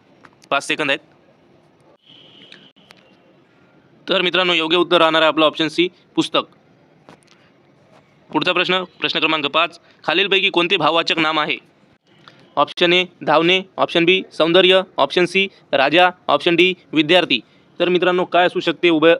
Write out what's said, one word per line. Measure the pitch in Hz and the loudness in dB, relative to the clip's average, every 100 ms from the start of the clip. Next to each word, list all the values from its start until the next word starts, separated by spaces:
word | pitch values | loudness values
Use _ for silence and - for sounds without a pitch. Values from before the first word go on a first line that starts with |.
| _ _ - _ _ | _ _ -20 _ _
पाच | 139 - | -6 -4
सेकंद | 151 147 | -6 -4
आहेत. | 147 - _ _ _ _ _ _ _ _ _ _ - - - - - - _ _ - _ _ _ _ _ _ _ _ _ _ - | -6 -8 _ _ _ _ _ _ _ _ _ _ -20 -20 -20 -20 -20 -20 _ _ -20 _ _ _ _ _ _ _ _ _ _ -6
तर | 190 | -4
मित्रांनो | 180 175 180 | -2 -2 0
योग्य | 170 160 175 | -2 0 0
उत्तर | 160 170 | 2 2
राहणार | 160 160 | 4 4
आहे | 160 | 2
आपलं | 147 156 | 2 0
ऑप्शन | 143 156 | 0 -4
सी | 151 180 - _ - | -2 -2 -4 _ -6
पुस्तक. | 156 151 117 _ _ _ _ _ - - _ _ _ _ _ _ _ _ _ _ _ | -2 -4 -6 _ _ _ _ _ -20 -20 _ _ _ _ _ _ _ _ _ _ _
पुढचा | 151 160 | -6 -2
प्रश्न, | 180 170 185 | -2 -2 -2
प्रश्न | 180 - 147 165 | -4 -8 -8 -4
क्रमांक | 156 156 143 | -2 -2 -2
पाच, | 156 151 - _ _ | -2 -2 -6 _ _
खालीलपैकी | - 165 196 196 190 | -4 -2 0 0 0
कोणते | 175 170 190 | -2 -2 0
भाववाचक | 151 165 160 170 | 0 0 -2 -2
नाम | 156 156 | -2 -2
आहे? | 151 127 - _ _ _ _ _ - - _ - | -4 -6 -12 _ _ _ _ _ -20 -20 _ -4
ऑप्शन | 143 - 175 | -4 -2 0
ए | 175 180 _ 147 | 0 -2 _ -2
धावणे, | 151 170 185 185 - | 0 2 0 -4 -6
ऑप्शन | 135 175 170 | -2 0 2
बी | 190 - | 0 -2
सौंदर्य, | - 160 175 180 185 185 - | -2 2 4 4 2 0 -4
ऑप्शन | 139 180 175 | -2 0 -2
सी | 190 196 - _ | -2 -4 -6 _
राजा, | 131 135 160 180 180 - | 0 2 4 4 2 -2
ऑप्शन | 143 175 170 | -2 0 2
डी | 180 180 _ | 2 -2 _
विद्यार्थी. | 151 151 180 160 135 - _ _ - | -2 2 2 0 -4 -6 _ _ -6
तर | 175 | -2
मित्रांनो | 180 180 180 170 | 0 0 0 0
काय | 165 180 | 0 0
असू | 185 | 0
शकते | 170 151 175 | -4 -2 0
उभय | 160 165 | 2 4